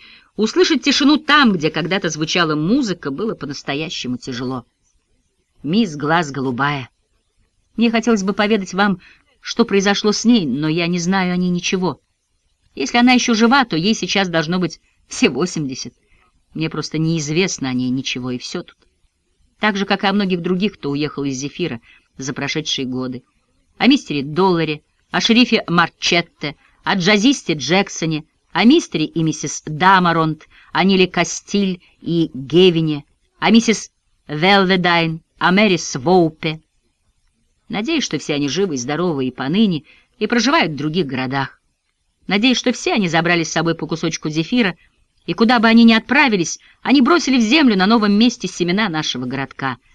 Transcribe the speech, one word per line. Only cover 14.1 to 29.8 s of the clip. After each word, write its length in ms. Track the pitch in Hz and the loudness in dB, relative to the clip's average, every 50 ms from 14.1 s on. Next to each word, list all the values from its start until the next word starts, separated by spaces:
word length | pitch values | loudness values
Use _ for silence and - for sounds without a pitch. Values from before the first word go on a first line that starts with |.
| - 202 196 180 | -2 0 0 0
должно 300 | 165 165 156 151 180 185 | 0 0 0 0 -2 -2
быть 200 | 180 156 - - _ _ _ _ _ - | -2 -4 -6 -8 _ _ _ _ _ -14
все 220 | - - 254 190 | -4 0 0 0
восемьдесят. 640 | 127 127 170 180 - 170 147 131 135 - - 120 - _ _ _ _ _ _ _ _ _ _ _ - | 2 0 -4 -4 -4 -4 -6 -6 -8 -10 -12 -14 -16 _ _ _ _ _ _ _ _ _ _ _ -8
Мне 160 | 151 160 156 | -6 -6 -6
просто 300 | - 156 143 - - 156 | -6 -6 -8 -6 -4 -2
неизвестно 680 | 160 160 165 165 147 143 156 170 196 170 - - 135 131 | -2 0 -2 -2 -4 -2 -2 0 0 -2 -2 -6 -6 -6
о 40 | 127 | -4
ней 160 | 127 127 127 | -4 -2 -2
ничего, 420 | 123 135 131 - - 127 123 127 | -4 -4 -4 -6 -8 -8 -8 -8
и 60 | 123 123 | -8 -8
всё 240 | - - - 180 | -10 -10 -12 -12
тут. 160 | - _ - _ _ _ _ _ _ _ _ _ _ _ _ _ _ _ _ _ | -12 _ -18 _ _ _ _ _ _ _ _ _ _ _ _ _ _ _ _ _
Так 160 | - 214 196 | -4 -2 -2
же, 100 | 196 196 | -2 -2
как 180 | - 202 190 - | -2 -2 -2 0
и 40 | 196 | 0
о 60 | 196 | 0
многих 280 | 208 202 185 185 175 | 0 0 0 -2 -2
других, 320 | 165 175 185 180 202 208 - | -2 -2 -2 0 -2 -4 -4
кто 180 | - - 143 | -6 -8 -6
уехал 320 | 143 147 151 143 - 143 143 | -4 -4 -4 -4 -6 -6 -6
из 120 | 139 135 | -6 -6
Зефира 460 | 127 139 139 - - 175 156 131 113 _ _ _ _ _ _ _ - | -6 -8 -10 -8 -6 -8 -6 -8 -10 _ _ _ _ _ _ _ -12
за 160 | 131 135 139 | -10 -10 -8
прошедшие 520 | - 139 135 - 160 151 - - 143 135 | -8 -6 -6 -6 -6 -4 -4 -4 -4 -4
годы. 380 | 123 127 127 127 127 127 120 - _ _ _ _ _ _ _ _ _ _ - | -4 -4 -6 -6 -6 -8 -10 -14 _ _ _ _ _ _ _ _ _ _ 0
О 100 | - 226 | 2 2
мистере 340 | 294 - - - 156 143 | 2 2 0 -4 -6 -6
Долларе, 600 | 135 147 151 160 190 190 180 165 160 156 151 147 _ _ _ _ _ _ | -4 -4 -2 0 2 2 2 2 0 -2 -4 -8 _ _ _ _ _ _
о 100 | - 180 | -6 -2
шерифе 440 | 180 - 226 233 247 247 233 202 - - | 0 2 4 4 4 4 2 -2 -2 0
Марчетте — 880 | 170 175 170 160 - - - - 180 170 170 - _ _ - 143 143 _ _ _ _ _ - | 0 0 0 0 -2 -6 -4 -2 0 0 -2 -4 _ _ -10 -10 -10 _ _ _ _ _ -4
о 100 | 147 180 | -4 -2
джазисте 580 | 196 165 190 214 208 196 269 277 - - - 165 | 0 2 2 2 4 4 2 2 0 -2 -6 -6
Джексоне, 720 | 151 127 127 175 196 196 - - - 175 165 156 147 156 _ _ _ _ _ | -4 -2 0 0 0 0 -2 -4 -6 -4 -4 -4 -4 -6 _ _ _ _ _
о 120 | - 165 196 | -2 2 4
мистере 420 | 233 294 339 - - - 165 156 | 6 6 4 4 0 -4 -4 -4
и 180 | 151 - 165 160 | -4 -2 -2 -2
миссис 400 | 160 147 - - 143 - - - | -2 -2 -4 -6 -10 -10 -10 -10
Дамаронт, 800 | 156 156 143 | -10 -4 0